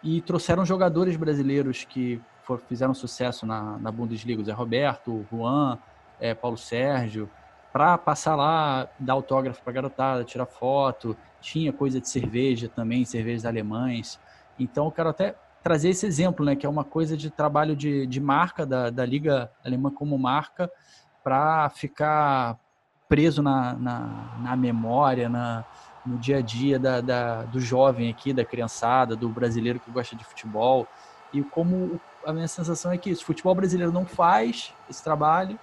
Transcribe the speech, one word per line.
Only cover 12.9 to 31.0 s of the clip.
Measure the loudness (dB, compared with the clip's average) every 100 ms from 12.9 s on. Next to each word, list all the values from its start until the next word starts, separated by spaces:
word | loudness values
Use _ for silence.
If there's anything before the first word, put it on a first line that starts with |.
| 0 0
cervejas | -2 -2 -2 -2
alemães. | -4 -4 -2 -2 -4 -6 -14 -20 -20 -20 -6
Então, | -4 -2 -2
eu |
quero | 0 -2
até | 0 -2 -4 _ _
trazer | 2 4 4
esse | 2 0
exemplo, | 2 2 2
né, | 0 2
que | 0
é |
uma | -2
coisa | -2 -2 -2 -2
de | -6
trabalho | 0 2 4 2 0
de, | 0 0 0
de | -2
marca, | 2 4 2 0 -2
da, | 0 0
da | -2 -2
Liga | 0 2 0 0 _
Alemã | -4 -2 -2
como | -2 -2 0
marca, | 2 0 -2 -6 -6 -6 _ -20 _ _
pra | 0 2 4 4 2
ficar | -2 -10 -2 0 2 4 2 0 -4 _ _ _ _ _
preso | 4 6 4
na, | 2 2 0
na, | -2 -4 -4 -6 -10 -12 -8
na | -4 0
memória, | 2 2 0 4 4 2 0
na, | -2 -2 -4 -8 -18 -20 -14 -6
no | -4
dia | 0 0
a |
dia | 0 -2 0 2
da, | 2 0
da, | 0 0 0 -4
do | -4 -4
jovem | 0 6 6 6 -2
aqui, | -2 -2
da | -2
criançada, | -2 -2 -6 -2 2 4 2 0
do | -4
brasileiro | -2 0 0 -2 -4
que | -6
gosta | -8 -6 -12
de |
futebol. | -18 -14 -8 0 2 2 0 -12